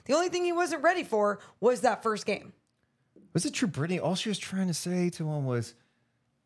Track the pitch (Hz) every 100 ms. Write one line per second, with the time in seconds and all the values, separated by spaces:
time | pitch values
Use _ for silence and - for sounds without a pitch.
0 | - 294 359 349 349 339 349 311 311 359
1 | 240 214 208 202 - _ 220 240 233 202
2 | 226 208 - 196 - - _ _ _ _
3 | _ - - 170 294 285 220 135 160 180
4 | 151 185 220 202 - 190 185 156 180 180
5 | 175 - 156 151 135 120 113 - _ _
6 | _ _ _ _